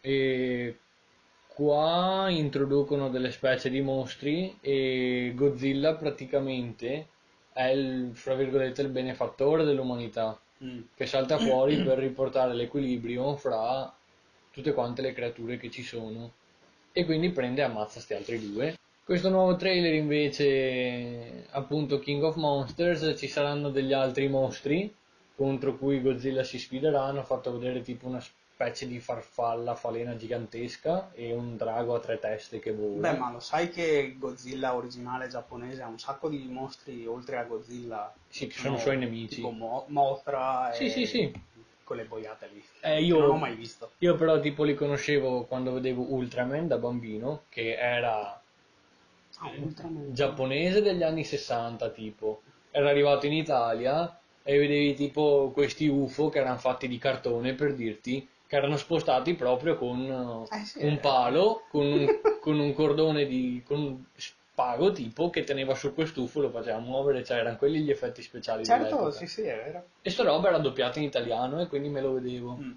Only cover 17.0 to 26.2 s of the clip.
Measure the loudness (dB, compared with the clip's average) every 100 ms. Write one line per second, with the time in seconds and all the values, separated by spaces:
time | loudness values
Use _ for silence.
17 | 2 2 2 0 0 2 0 0 -6 -8
18 | -8 -8 -4 -6 -4 -4 -4 -4 _ _
19 | -2 0 4 4 6 4 2 2 4 4
20 | 2 2 2 2 4 4 2 0 -2 -2
21 | -6 -8 -10 -14 -10 -8 -2 -2 0 0
22 | 0 0 0 0 0 0 -2 0 2 2
23 | 0 -2 -4 0 0 0 0 0 2 2
24 | 2 2 0 2 0 -2 0 0 0 -8
25 | _ _ _ -2 0 0 -2 -2 0 2
26 | 2 0